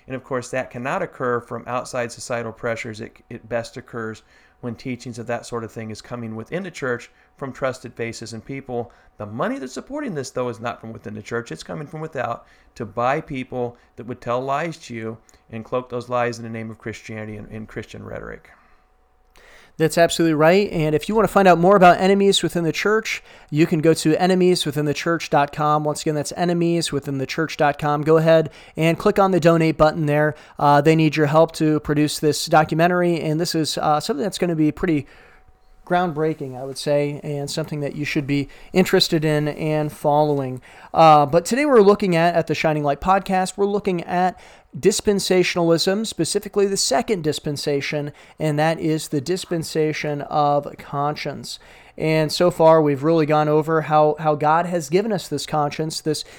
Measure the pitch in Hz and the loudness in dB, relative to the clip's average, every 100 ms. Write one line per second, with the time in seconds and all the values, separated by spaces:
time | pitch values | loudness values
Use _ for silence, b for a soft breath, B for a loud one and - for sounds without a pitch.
0 | - 127 - 127 117 131 - 123 131 185 | -14 -14 -6 -6 -4 -6 -6 -8 -6 -4
1 | 170 - 127 120 117 120 123 123 120 127 | -6 -6 -4 -4 -4 -12 -6 -8 -6 -6
2 | 117 - - 120 113 107 120 113 117 107 | -6 -10 -8 -6 -6 -8 -6 -6 -8 -12
3 | 113 - _ 117 113 120 113 127 - 120 | -14 -16 _ -18 -8 -6 -6 -14 -14 -10
4 | 110 107 b b b b 123 107 135 123 | -10 -12 b b b b -12 -10 -10 -10
5 | 131 117 113 117 - 117 110 117 110 107 | -10 -12 -8 -8 -6 -10 -8 -12 -12 -14
6 | - 120 113 110 110 170 190 - 131 117 | -12 -12 -10 -10 -10 -10 -10 -8 -6 -6
7 | - b b _ 135 - 135 120 117 - | -8 b b _ -14 -6 -6 -6 -12 -10
8 | 113 110 110 113 - 135 131 120 113 b | -10 -8 -12 -14 -12 -14 -8 -8 -8 b
9 | b - 101 117 190 269 254 - - 285 | b -16 -12 -6 -6 -6 -10 -12 -12 -10
10 | 285 151 123 127 123 107 117 - 113 110 | -8 -8 -8 -6 -6 -6 -10 -10 -14 -14
11 | - 107 - 117 117 160 - 170 147 156 | -14 -14 -8 -8 -8 -12 -12 -12 -12 -12
12 | 156 131 117 117 b b b - 107 117 | -10 -6 -6 -8 b b b -14 -10 -4
13 | 123 151 156 135 127 123 120 - b - | -2 -2 -4 -10 -8 -6 -6 -8 b -18
14 | 113 120 123 123 135 139 170 151 - 117 | -14 -10 -6 -4 -2 -4 -6 -10 -14 -10
15 | 110 113 b b _ 113 110 127 123 123 | -10 -12 b b _ -14 -6 -6 -4 -10
16 | 120 123 120 113 113 113 110 107 117 104 | -4 -2 -2 -4 -10 -12 -12 -12 -12 -12
17 | - 110 107 107 - 113 107 120 107 107 | -12 -12 -12 -12 -14 -14 -12 -12 -12 -16
18 | 101 - 55 53 - _ b b b _ | -14 -12 -12 -16 -20 _ b b b _
19 | _ _ _ b b b b - 160 170 | _ _ _ b b b b -2 0 4
20 | 165 - 165 151 156 190 202 170 156 151 | 2 4 2 4 6 6 2 0 0 0
21 | - 220 196 202 190 170 175 202 180 165 | 0 0 2 4 6 6 6 8 8 6
22 | 190 196 196 196 165 180 165 - 196 220 | 4 4 4 2 0 -2 -2 -2 0 0
23 | 226 - B B B 147 165 160 160 156 | -2 -8 B B B 0 2 4 2 2
24 | 160 156 180 185 180 175 156 147 147 139 | 2 2 2 4 4 2 0 -2 -2 -2
25 | 170 165 - 147 143 - 151 151 151 147 | -2 -4 0 2 2 0 0 2 0 -4
26 | 160 151 139 - 175 170 170 170 - 143 | -4 -2 -4 -2 -2 0 2 0 -2 -4
27 | 143 135 127 - 156 - 147 - 147 147 | -4 -6 -6 -4 -6 0 0 0 -2 0
28 | 151 160 160 160 160 B B - 160 160 | 4 4 6 4 2 B B 0 0 2
29 | 214 202 190 180 165 165 160 156 156 165 | 2 4 4 4 4 4 2 4 2 4
30 | 147 147 151 147 B - 147 143 151 160 | 0 2 2 -2 B 0 4 6 6 4
31 | 156 151 143 156 165 - 156 151 - 147 | 4 4 4 6 4 4 2 2 0 0
32 | 151 - 151 147 - 160 156 160 175 180 | 0 2 0 0 2 4 4 2 2 2
33 | 175 165 156 156 175 160 147 - 156 151 | 2 0 -2 -2 -2 -2 -2 -2 0 0
34 | - 147 196 - 175 160 151 - 185 147 | 0 -4 -4 -2 -2 2 0 0 -2 -2
35 | - b b b b _ _ _ - 175 | -4 b b b b _ _ _ -4 -2
36 | 180 147 160 156 135 127 135 131 151 147 | 0 -2 -2 -4 -8 -10 -10 -6 -2 0
37 | 147 143 151 143 147 - 151 151 143 - | 0 -4 -8 -6 -6 -6 -6 -6 -6 -6
38 | 143 160 135 143 131 B B 185 185 190 | -4 -4 -2 -2 -2 B B 0 4 2
39 | - 165 156 151 151 - 156 151 151 151 | 2 0 2 0 0 -4 -2 -2 -2 -2
40 | 151 147 151 143 131 127 B B B - | 0 2 2 0 -4 -8 B B B 6
41 | 160 151 143 170 - 247 294 240 196 202 | 8 8 6 2 2 0 4 6 6 4
42 | 196 165 170 170 156 147 160 151 147 143 | 2 2 2 2 0 0 0 0 -2 -2
43 | 185 196 196 185 185 - 202 202 196 170 | 0 0 0 -2 -2 -2 -2 -2 -2 -4
44 | - 180 180 - B B _ 147 180 208 | -4 -2 -2 -4 B B _ 0 2 2
45 | 214 196 - 185 175 180 170 165 190 202 | 0 0 2 2 2 0 2 2 2 -2
46 | 220 - 160 208 208 208 202 196 - 262 | -4 -4 -4 -4 -4 -2 0 0 0 -2
47 | 233 190 151 139 151 139 151 139 139 151 | -2 -2 -2 -4 -6 -6 -4 -4 -4 -6
48 | 147 B B B 156 147 160 160 160 156 | -8 B B B -2 0 0 0 -2 -2
49 | - 147 131 185 - 170 - 160 156 151 | -2 -4 -2 -6 -4 -6 -4 -2 -2 -2
50 | 151 143 - 151 147 143 143 - - 143 | -6 -6 -4 0 2 0 -2 -12 -10 -4
51 | 147 147 151 123 - - B B B - | -4 -4 -8 -10 -14 -16 B B B -6
52 | 156 160 151 - 180 180 160 160 147 135 | 0 0 0 2 0 4 6 6 4 2
53 | 156 165 147 151 151 151 151 160 151 151 | 2 2 2 2 2 2 2 0 2 4
54 | 151 151 156 151 147 165 175 175 151 180 | 4 2 0 0 2 2 0 -4 0 0
55 | 226 190 - 147 - 156 147 - 156 - | 0 -4 -4 -6 -2 -2 -2 -4 -6 -4
56 | 156 147 - | -4 -4 -8